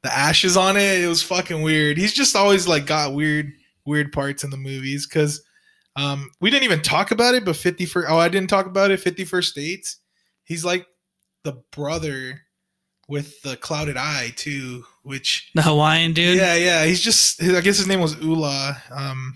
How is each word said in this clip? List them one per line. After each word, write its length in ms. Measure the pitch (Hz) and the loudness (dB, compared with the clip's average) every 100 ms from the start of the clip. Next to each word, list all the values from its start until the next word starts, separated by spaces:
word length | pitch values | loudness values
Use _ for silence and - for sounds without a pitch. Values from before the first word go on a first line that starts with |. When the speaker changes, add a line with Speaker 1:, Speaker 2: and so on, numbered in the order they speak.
Speaker 1:
the 120 | - - | -4 0
ashes 420 | 143 156 185 180 | 2 2 4 4
on 200 | 190 202 | 4 4
it. 240 | 196 185 | 4 2
It 40 | 175 | 2
was 160 | 170 | 0
fucking 380 | - 180 185 160 | -2 -4 -2 -2
weird. 360 | 156 156 151 151 | 0 2 2 2
He's 160 | 208 | 0
just 220 | 277 269 202 | 0 2 4
always, 320 | 202 190 175 | 4 4 4
like, 180 | 156 143 | 0 0
got 280 | 156 147 | -2 0
weird, 380 | 143 156 151 147 - _ _ 143 | -2 0 0 -4 -12 _ _ -4
weird 260 | 147 143 | -2 -2
parts 320 | 147 139 143 | -4 -4 -6
in 60 | 143 | -8
the 80 | 135 | -10
movies. 480 | 135 135 135 143 139 | -10 -8 -6 -6 -2
'Cause, 360 | 160 151 147 _ _ _ _ _ 139 | 0 0 -2 _ _ _ _ _ -6
um, 340 | 143 139 139 _ | -4 -4 -10 _
we 100 | 196 | 2
didn't 140 | 269 254 | 2 2
even 160 | 160 | 0
talk 300 | 151 151 196 | 0 -2 0
about 240 | 220 240 247 | 2 2 2
it, 100 | 190 | 0
but 100 | 156 | -2
fifty 300 | 180 175 180 | -2 -2 -4
Fir-, 220 | 185 151 | -4 2
oh, 80 | 165 | 2
I 120 | 170 | 4
didn't 200 | 196 190 | 0 0
talk 160 | 202 185 | 0 0
about 260 | 190 196 | 0 2
it. 80 | 190 | 2
Fifty-first 560 | 185 170 180 180 160 143 | -2 -4 -4 -2 -4 -6
Dates. 420 | 147 196 - - _ _ _ _ | -8 -8 -10 -14 _ _ _ _
He's, 220 | _ 170 175 | _ -6 -2
like, 200 | 180 180 _ _ _ _ _ | -4 -6 _ _ _ _ _
the 100 | 151 127 _ | -12 -12 _
brother 680 | - 147 165 156 135 131 143 _ _ _ _ _ _ - | -10 -6 -6 -6 -8 -10 -14 _ _ _ _ _ _ -10
with 340 | 143 147 - | -8 -8 -12
the 160 | 139 127 | -10 -10
clouded 400 | - 151 151 127 | -8 -6 -4 -4
eye 340 | 143 143 120 120 | -4 -4 -6 -8
too, 480 | 151 139 131 123 - _ | -8 -8 -10 -12 -16 _
which 480 | 135 135 - - - 160 | -14 -8 -4 -4 -2 2
Speaker 2:
The 60 | |
Hawaiian 520 | 156 147 151 160 165 | 4 4 4 2 2
dude? 240 | 165 175 185 | 2 4 4
Speaker 1:
Yeah, 180 | 185 170 | 4 4
yeah. 300 | 180 165 160 | 2 2 2
He's 160 | 180 | 2
just, 400 | 226 - - - | 2 4 2 2
his, 120 | 170 | 2
I 60 | 185 | 2
guess 160 | 185 196 | 2 2
his 100 | 185 | 0
name 120 | 190 | 2
was 160 | 160 151 | 0 -2
Ula. 600 | 160 160 147 139 139 139 - | -2 0 0 -4 -6 -8 -12
Um, 440 | 131 139 131 131 | -10 -8 -8 -10